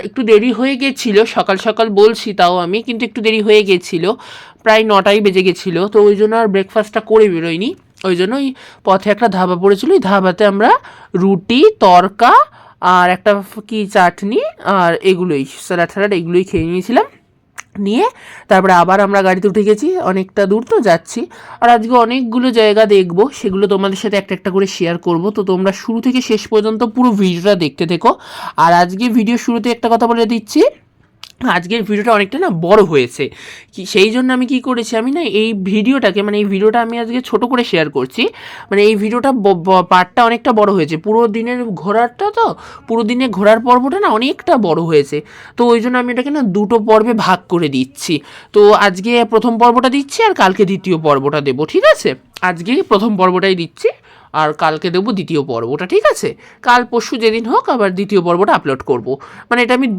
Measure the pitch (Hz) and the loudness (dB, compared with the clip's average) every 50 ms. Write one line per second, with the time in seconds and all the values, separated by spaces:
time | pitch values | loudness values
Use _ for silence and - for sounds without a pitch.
0 | - 196 - 262 247 220 220 208 226 254 226 208 254 269 277 240 269 269 262 - | -2 -6 -6 -4 2 4 4 4 4 2 -2 -2 -2 -2 -2 -2 -4 -4 -4 -4
1 | - 240 202 202 226 220 - - 175 - 190 190 - 233 214 226 226 226 202 196 | -4 0 2 2 2 2 -2 -4 -2 -2 -4 -2 -2 -4 -2 0 -2 0 4 4
2 | 208 220 226 214 - 220 190 208 180 175 180 180 175 175 196 226 226 247 233 214 | 4 4 4 0 -6 -8 -2 0 2 2 2 0 -2 -4 -4 -6 -6 -6 -6 -6
3 | 247 233 - 254 208 220 220 220 208 214 214 214 208 196 190 180 - - - 165 | -6 -8 -6 -4 -2 0 0 0 2 4 4 4 4 2 0 0 -2 -4 -6 -4
4 | 165 190 247 - - - - - - - - _ _ 220 214 220 220 220 208 196 | -2 -4 -4 -6 -10 -18 -20 -20 -20 -20 -20 _ _ 2 2 2 2 4 2 2
5 | 185 202 202 220 202 196 180 190 185 185 170 - - 190 165 165 190 208 208 214 | 4 4 2 2 2 2 2 2 0 0 -2 -2 -6 -6 -4 -2 -4 0 2 4
6 | 208 208 208 190 214 214 220 226 226 208 185 196 190 196 - 226 208 208 - 226 | 4 4 4 2 0 0 0 0 0 0 0 -2 -4 -2 -4 -4 -4 -2 -6 -8
7 | 214 - 220 220 220 208 175 165 165 170 165 170 208 277 381 - _ _ _ _ | -4 2 4 4 4 4 2 -2 -4 -4 -4 -4 -4 -6 -8 -10 _ _ _ _
8 | - 190 180 170 185 196 247 277 277 269 262 - - - - _ _ 202 190 190 | -4 -4 -2 0 -2 -2 -2 -4 -4 -6 -6 -10 -18 -20 -20 _ _ 0 0 0
9 | - 208 202 202 240 220 196 185 185 185 180 175 185 196 202 196 - 311 392 349 | 0 -2 -2 0 0 0 0 0 -2 -2 -2 0 2 2 2 2 2 0 0 2
10 | 247 185 202 196 190 185 170 - 214 202 196 196 220 294 453 554 - - - - | 2 2 0 2 2 0 0 2 0 0 2 2 2 2 2 0 0 -8 -20 -20
11 | - _ - 180 180 196 196 190 - - 233 262 320 440 427 - 226 190 180 180 | -20 _ -4 0 0 0 0 0 -2 -2 2 4 4 4 4 4 4 6 6 6
12 | 180 196 202 - 226 254 392 523 605 605 _ - - - _ _ - 180 185 180 | 4 2 0 0 2 4 6 4 4 2 _ -14 -20 -20 _ _ 0 2 2 4
13 | 180 180 185 185 - 214 202 202 190 - - 214 208 - 226 214 208 202 208 202 | 2 2 0 0 0 0 0 0 -4 -10 -16 -18 -14 -8 -6 -6 -6 -2 0 2
14 | 180 175 175 - 202 196 247 427 554 640 679 - - - 202 190 175 170 170 - | 2 2 0 -2 -6 -4 -2 -2 -2 -4 -8 -8 -4 -2 0 2 2 0 0 0
15 | - 190 185 175 185 180 151 139 135 - - - - - 185 175 170 165 - 196 | 0 0 0 0 -2 -4 -4 -4 -4 -8 -10 -18 -10 -6 -2 -2 -2 -4 -2 -4
16 | 196 208 202 175 170 165 175 180 190 190 - 170 160 165 175 185 185 - 247 311 | -2 -2 -2 -4 -4 -2 -2 -2 -2 -2 -4 -4 -4 -2 -4 -6 -4 0 0 0
17 | 466 571 - _ _ _ _ _ _ _ _ - - _ _ 202 202 196 214 269 | 0 -2 -8 _ _ _ _ _ _ _ _ -20 -20 _ _ -6 -4 -2 -2 0
18 | 403 508 - - - - - - - - 208 190 190 190 185 175 170 180 185 202 | -2 -2 -4 -8 -18 -20 -20 -20 -2 0 2 2 4 4 4 4 4 4 2 2
19 | 202 196 202 196 190 190 185 190 180 208 180 214 202 208 214 208 302 320 381 359 | 2 2 2 2 2 2 0 0 0 0 0 0 2 2 0 0 0 -2 -2 -2
20 | - 180 185 190 190 190 _ 208 202 190 202 226 247 - 453 403 233 185 165 170 | -2 -2 -2 -4 -4 -4 _ -2 0 0 0 -2 -2 -2 -2 0 2 2 0 0
21 | - - - 233 359 - - - - - - - 226 240 240 226 220 226 254 247 | -2 -8 -10 -10 -10 -10 -12 -20 -20 -20 -6 -2 2 2 2 2 2 2 2 2
22 | 233 226 247 262 254 226 220 247 247 262 220 233 220 214 202 214 220 202 208 196 | 2 2 0 -4 -4 -2 -2 -2 0 0 2 2 2 4 4 4 4 4 4 2
23 | 185 175 170 185 220 285 - - - 202 185 196 202 190 202 190 196 196 196 190 | 2 2 0 0 0 0 -2 -6 -6 -4 -2 -2 0 0 0 0 0 -2 -4 -4
24 | - 214 208 196 196 - 190 180 - 196 180 196 196 190 - - 180 170 170 170 | -6 -4 -4 -4 -4 -6 -8 -8 -6 -4 -2 -2 -2 -2 -4 -4 -4 -4 -4 -4
25 | - 175 170 165 175 214 214 220 196 190 185 180 190 196 185 - - - 226 226 | -2 -2 -2 0 -2 -2 -4 -4 -2 -2 -2 0 0 -2 -2 -2 -6 -6 -6 -2
26 | - 254 254 254 247 - 220 208 - - 220 214 208 220 220 214 240 226 - 254 | -2 -2 -2 -2 -2 -2 -4 -4 -2 -2 -2 0 0 0 -2 -2 -4 -4 0 0
27 | 254 247 214 196 196 185 175 170 175 202 202 180 170 147 - - 175 160 175 165 | 0 2 2 2 0 0 0 0 0 0 0 0 0 -4 -4 -4 -4 -4 -4 0
28 | - 240 - - - - - - - - - - 160 170 175 175 180 175 185 190 | 0 0 -2 -2 -8 -16 -18 -16 -16 -10 -2 0 2 4 4 4 2 0 -2 -4
29 | 240 247 214 247 214 214 240 233 - - 233 233 214 240 233 233 - 226 233 220 | -4 -2 0 0 0 0 -2 -2 -2 -2 -4 -2 -2 -4 -4 -2 0 0 0 0
30 | 240 233 233 233 226 214 240 220 - - - 302 440 605 - _ _ _ _ _ | 0 0 0 0 0 -2 -2 -4 -6 -4 -2 0 0 0 -4 _ _ _ _ _
31 | _ _ _ _ - - _ _ 254 254 175 180 175 180 220 233 196 185 214 202 | _ _ _ _ -20 -20 _ _ -4 -2 -2 -2 -2 -4 -6 -6 -4 -4 -4 -2
32 | 208 240 226 208 202 196 - 294 381 320 190 160 175 170 208 220 196 160 160 139 | 0 0 0 0 0 -2 -4 -4 -4 -4 -2 -4 0 4 4 4 4 4 2 0
33 | 123 120 - - 139 131 - - - - - - - _ _ - 180 - - 208 | 0 0 -4 -8 -8 -8 -8 -14 -20 -20 -20 -20 -20 _ _ -16 -14 -4 0 2
34 | 196 220 214 254 254 254 254 254 254 233 254 254 254 262 254 240 220 226 240 220 | 2 2 2 0 0 0 0 -2 -2 -2 -2 -4 -2 -4 -4 -4 -4 -4 -4 -4
35 | 226 262 285 349 330 226 190 214 220 226 226 196 185 190 202 214 202 247 269 269 | -2 -2 -4 -4 -4 -2 -2 -2 -2 -2 -2 -4 -4 -2 -2 0 0 2 0 2
36 | 240 202 180 202 202 208 208 208 208 202 196 190 208 220 226 240 233 226 233 233 | 0 0 0 0 -2 -2 -2 -2 -2 -2 -2 0 2 2 2 2 -2 -2 -4 -8
37 | 233 220 233 254 254 - - 202 247 247 262 240 233 - - 165 156 147 - 143 | -6 -6 -6 -6 -6 -4 -4 -4 -2 -2 -2 -2 -2 -2 -2 -2 -2 -2 -2 -4
38 | 127 131 - - 247 466 - - - - - - - - 202 202 208 214 226 196 | -6 -4 -4 -4 -4 -4 -4 -10 -18 -20 -20 -20 -10 -4 0 2 2 2 2 2
39 | 208 214 233 240 - 269 262 240 196 196 190 170 160 190 190 185 175 - 190 180 | -2 -2 -2 -2 0 0 -2 0 0 0 0 0 0 2 2 2 2 2 2 2
40 | 180 180 _ - 240 233 233 233 233 262 233 214 208 196 202 185 156 147 160 160 | 2 0 _ 0 2 2 0 0 -2 0 2 2 2 2 2 0 0 -2 -4 -6
41 | - 208 214 226 233 226 202 226 226 240 247 247 240 226 185 156 156 202 202 220 | -4 -2 0 2 0 0 0 -4 -4 -4 -6 -6 -6 -8 -8 -8 -6 -2 0 0
42 | 240 240 - - 392 415 415 466 453 339 - - - - - - - - - 226 | 0 -2 -4 -6 -6 -4 -2 -2 -2 -2 -4 -8 -14 -20 -20 -20 -8 -4 -2 -2
43 | 240 208 247 247 262 247 196 185 208 208 220 226 233 240 247 247 247 277 349 392 | 0 -2 -2 -2 -2 -2 -2 0 4 4 4 4 4 2 2 2 2 0 -2 -2
44 | 415 349 226 214 247 277 - - - - 330 254 196 175 151 160 170 165 165 147 | 0 0 0 0 -2 -2 -4 -4 0 0 0 2 2 0 0 -2 0 2 2 2
45 | 135 - 151 147 151 - - - - - - - 240 240 233 233 214 247 247 247 | 2 0 -4 -8 -8 -10 -18 -20 -20 -16 -4 0 2 2 2 2 0 -2 -2 -2
46 | 247 247 233 240 254 285 294 302 262 202 175 208 208 190 233 226 208 220 220 214 | -2 -2 -4 -4 -4 -4 -2 -2 -2 -2 0 -2 0 0 0 0 2 4 2 4
47 | 214 247 233 214 190 180 185 175 - - 185 170 170 147 135 127 131 127 - - | 4 2 0 -2 0 -2 -2 -2 -2 -4 -4 -2 -2 -2 -2 -4 -4 -6 -8 -12
48 | - - 160 139 - - - - - _ - 208 208 208 214 175 202 202 180 185 | -6 -6 -6 -6 -6 -10 -20 -20 -20 _ 2 4 6 6 6 6 4 0 0 -2
49 | 185 233 240 240 233 226 226 220 214 240 226 214 240 240 233 254 247 262 247 285 | -4 -2 0 0 0 0 0 0 0 0 0 2 2 2 4 2 0 0 -2 -2
50 | 277 277 - - 453 427 359 - 214 185 185 - 208 180 196 190 - 185 175 160 | -4 -6 -4 0 0 0 2 2 0 0 2 2 0 0 0 -4 -2 -4 -4 -2
51 | 160 151 143 135 135 143 151 151 139 139 127 131 156 - - 370 494 622 605 - | 0 0 0 0 0 -2 -4 -2 -4 -4 -4 -4 -6 -2 -2 2 4 4 2 2
52 | - 185 131 - _ _ _ - - 180 180 165 170 202 254 370 381 - 240 190 | 0 -4 -6 -6 _ _ _ -4 -4 -4 -4 -4 -4 -2 -2 -2 0 0 0 0
53 | 208 233 208 185 185 185 180 180 185 196 190 175 170 - - - - 480 - - | 0 -2 0 2 2 2 2 2 0 0 0 -2 -4 -10 -10 -4 -4 -4 -4 -4
54 | _ _ _ - _ _ - 151 156 151 151 - 170 160 156 151 - 180 170 180 | _ _ _ -20 _ _ -4 -2 -2 -2 -2 -2 -2 -2 -2 -2 -4 -2 -2 -2
55 | 196 247 214 185 156 - 165 147 147 160 120 113 117 117 139 147 180 180 330 415 | -2 -2 -4 -6 -6 -4 -4 -4 -2 -4 -6 -6 -4 -6 -6 -6 -6 -2 -2 0
56 | - 605 - - 214 - - - - - - _ - 247 240 247 247 247 - 233 | 2 0 -2 -2 -6 -8 -8 -10 -18 -20 -20 _ 0 2 2 2 2 0 -4 -4
57 | 220 - 294 233 226 220 214 226 233 226 277 480 523 - 294 240 208 190 180 190 | -4 -4 -6 -2 0 0 0 0 -4 -2 -2 -2 0 -2 -2 0 0 -2 -2 -4
58 | 202 - 208 190 165 175 175 175 202 339 311 208 - 147 135 127 - - 135 120 | -4 -2 -2 0 0 0 0 0 2 0 0 0 -2 -4 -6 -6 -4 -4 -4 -4
59 | 107 123 135 - - - - - - _ 240 240 240 226 254 254 277 240 202 | -4 -6 -8 -8 -10 -18 -20 -20 -8 _ -2 -2 0 0 0 0 0 -2 -2